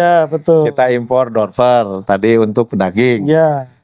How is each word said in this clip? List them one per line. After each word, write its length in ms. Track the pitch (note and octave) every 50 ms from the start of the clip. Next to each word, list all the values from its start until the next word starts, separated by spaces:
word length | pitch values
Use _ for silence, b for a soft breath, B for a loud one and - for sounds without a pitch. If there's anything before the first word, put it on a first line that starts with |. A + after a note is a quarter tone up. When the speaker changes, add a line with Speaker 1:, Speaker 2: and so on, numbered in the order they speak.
Speaker 1:
Iya, 180 | F3 F3 F3 E3+ D#3+
betul. 480 | D3 D#3 D#3 D3+ - E3 D#3+ D#3 -
Speaker 2:
Kita 160 | C#3+ C3+ B2+ B2+
impor 400 | B2 B2 A#2+ A#2 B2+ B2+ B2+ A#2
Dorper 760 | A2+ A2+ G#2 G2 - - B2 B2 B2 A#2+ A2+ G2+ G2 F#2+ F#2+ -
tadi 320 | G2+ F#2+ G2 A2+ A#2 A2+
untuk 320 | A2 G#2+ G#2+ A#2+ A#2 -
daging. 560 | - F#2+ F#2+ F#2 F2+ G#2 B2+ B2+ A#2+ A2 G2+ C#3+
Speaker 1:
Iya. 400 | D#3 D#3+ D#3+ D#3 D3 C#3 C3 B2+ _ _